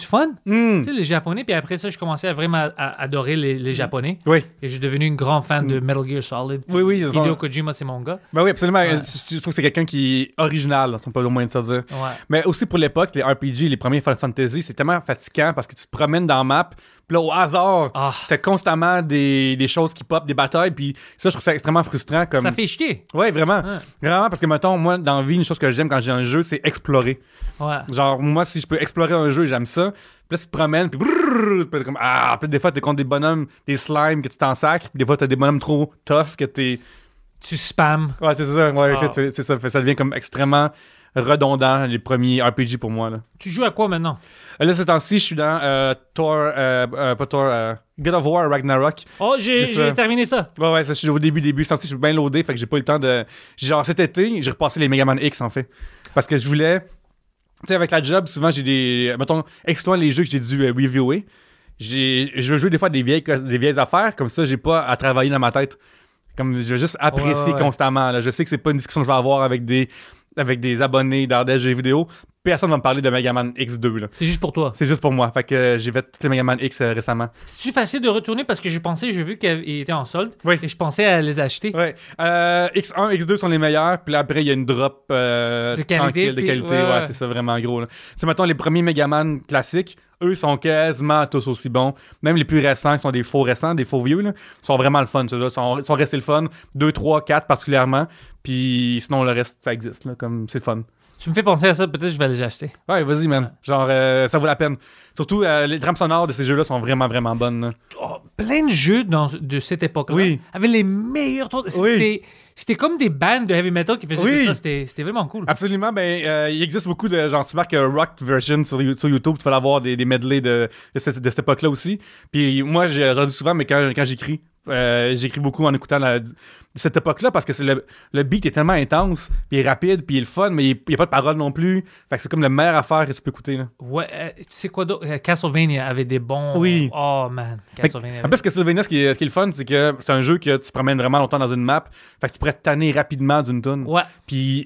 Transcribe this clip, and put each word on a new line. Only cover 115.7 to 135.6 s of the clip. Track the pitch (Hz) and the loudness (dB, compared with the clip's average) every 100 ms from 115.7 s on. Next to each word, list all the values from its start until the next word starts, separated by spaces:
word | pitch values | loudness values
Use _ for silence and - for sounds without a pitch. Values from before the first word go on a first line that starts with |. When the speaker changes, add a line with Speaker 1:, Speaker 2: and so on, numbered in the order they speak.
| 196 214 | -2 -2
Speaker 2:
Ben, | 202 180 175 156 | -2 -2 -2 0
euh, | 151 151 | 0 0
il | 156 | -2
existe | 170 196 175 | -2 -4 -4
beaucoup | 170 214 | -4 -2
de, | 175 151 | 0 0
genre, | 143 135 | 0 -2
tu | 156 | -2
marques, | 170 151 | 0 2
euh, | 135 | 2
rock | 147 160 - | 2 -2 -4
version | 127 135 127 147 147 | 0 0 2 0 0
sur | 131 | 0
You-, | 135 135 | 0 0
sur | 151 | 2
YouTube, | 135 160 151 | 2 2 0
tu | 143 | 2
vas | |
l'avoir | 135 131 139 | 2 4 2
des, | 123 123 | 0 0
des | 127 | 0
medleys | 127 127 139 | 0 2 0
de, | 123 120 113 - - | 2 2 0 -6 -10
de | 135 | -6
cette, | - 127 | -4 -2
de | 123 | -2
cette | 135 | -2
époque-là | 135 135 156 | 0 2 0
aussi. | 139 170 202 - - - | 0 -4 -6 -8 -20 -4
Puis | 147 143 135 | 0 2 2
moi, | 139 165 175 | 2 2 2
j'ai, | 143 135 | 2 2
j'en | 127 143 | 2 0
dis | |
souvent, | 135 143 | 0 0
mais | 170 | 0
quand, | 139 143 139 127 | 2 2 2 0
quand | |
j'écris, | 131 127 123 151 _ _ - | -2 -2 -6 -8 _ _ -4
euh, | 127 123 120 123 127 | 0 2 2 2 0
j'écris | 127 143 | -2 -2
beaucoup | 139 143 151 | -2 0 2
en | |
écoutant | 135 - 143 | 0 0 0
la... | 131 120 117 156 - - _ | 2 0 -4 -16 -20 -20 _
cette | - 165 156 | -4 -2 0
époque-là | 165 147 247 | -2 -2 0
parce | - | 0
que | - | -2
c'est | 131 139 | -2 0
le... | 131 - - _ | -2 -4 -20 _
le | 139 | -4
beat | 139 202 160 | 0 0 0
est | |
tellement | 151 156 | 0 2
intense, | 180 135 156 190 165 - - - | 2 2 2 0 -2 -4 -4 -2
puis | 139 | 0
il | |
est | 131 | 2
rapide, | 131 180 190 151 | 2 2 0 0
puis | 135 | -2
il | |
est | |
le | 117 | -2
fun, | - 202 | -2 0
mais | 160 | 2
il, | 135 127 - | 2 0 -2
il | |
y | |
a | 147 | 0
pas | 175 | 2
de | |
parole | 135 139 156 | 2 2 0
non | 143 | -2
plus. | 147 175 190 185 - - | -2 0 0 -2 -12 -8
Fait | 135 | -6
que | |
c'est | - | -4
comme | 160 | 0
la | 143 | 2
meilleure | 135 165 156 | 4 4 2
affaire | - 156 147 | 2 0 0
que | |
tu | 131 | -4
peux | - | -8
écouter, | - - 135 | -8 -6 -6
là. | 127 - | -8 -12
Speaker 1:
Ouais, | 123 147 - | -10 -8 -8
euh, | - 165 - | -10 -12 -14
tu | - | -18
sais | - 190 | -12 -8
quoi | - 180 | -4 -4
d'autre ? | 196 143 | -4 -6
Euh, | 147 | -4
Castlevania | - 170 170 151 | -2 0 0 2